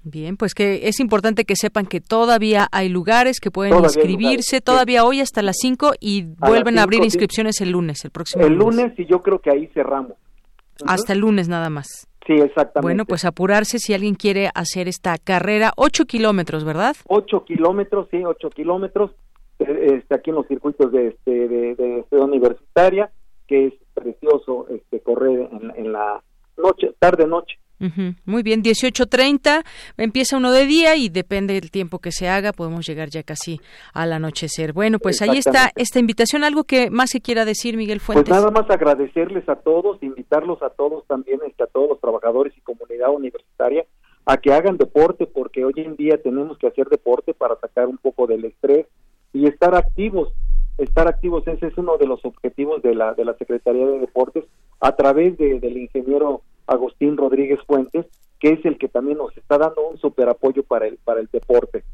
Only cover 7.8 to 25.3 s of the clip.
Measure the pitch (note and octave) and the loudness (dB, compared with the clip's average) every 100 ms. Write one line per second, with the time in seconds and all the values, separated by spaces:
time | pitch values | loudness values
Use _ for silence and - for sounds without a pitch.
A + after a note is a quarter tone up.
7.8 | E3 C#3+ D3 - - - D#3 E3+ A3 A#3 | -2 -6 -12 -12 -6 2 4 4 2 2
8.8 | A#3+ - E3 F3 G3 F#3+ D3+ C#3+ D#3+ D#3+ | -2 -4 0 0 2 0 0 0 -2 -4
9.8 | C3 C3+ B2+ - _ - _ _ _ - | -4 -4 -6 -16 _ -20 _ _ _ -8
10.8 | D3 F#3 A3+ G3 A3 G3+ E3+ E3+ E3 D3 | -2 -2 0 0 2 2 0 -4 -4 -6
11.8 | C#3 - - _ - D#3 C#3+ D#3 C#3+ D3 | -12 -18 -20 _ 0 4 4 2 0 0
12.8 | E3+ F#3 G#3+ F3+ F3 E3 F#3 G3+ G#3+ A#3+ | 0 -2 -2 -2 -4 -2 2 2 0 -4
13.8 | - G3 G#3 G3 G#3 G3 G3 - E3+ F#3 | -2 -2 -2 0 0 0 -2 -4 -6 -6
14.8 | F3+ F3+ F#3+ E3 - F3+ F#3+ G#3 A3 - | -6 -4 -4 -4 -2 -2 0 2 0 4
15.8 | D4 - C#4 A#3 A3 G3 D#3+ D#3 D#3 D#3 | 2 4 0 2 2 2 -2 -4 -4 -2
16.8 | A#3 D4 - G3+ G3+ G3+ - E3 E3 G3 | -2 -2 0 0 2 -4 -2 0 2 2
17.8 | G3+ G3+ F3+ F3 F3+ E3 D#3 - D#3+ F#3 | -2 -4 -2 -4 -4 -6 -8 -6 -4 -4
18.8 | F#3+ G3+ G3+ - - _ - _ C#3 D3 | -4 -2 -2 -4 -20 _ -20 _ -4 0
19.8 | D#3 C3+ - C3 - D#3 - C3+ D3 C#3+ | 2 0 -2 -4 -2 -4 -4 -4 -6 0
20.8 | C3 B2+ A#2 - - B2 A#2+ A#2+ A#2+ A#2+ | 2 2 0 -2 -4 -2 0 -2 -4 -4
21.8 | B2 A#2+ A#2 C#3+ C#3 C#3 A#2+ - - E3+ | -4 -4 0 2 2 2 2 0 -2 4
22.8 | F#3 F#3+ G#3 - - - - C#3 C3+ - | 4 2 -4 -8 -20 -20 0 2 2 -4
23.8 | _ - B2 - D3+ D3 - B2+ - A#2 | _ -10 -10 -4 0 0 0 -8 -8 -14
24.8 | _ A2+ - A#2+ C3 | _ -8 -2 0 0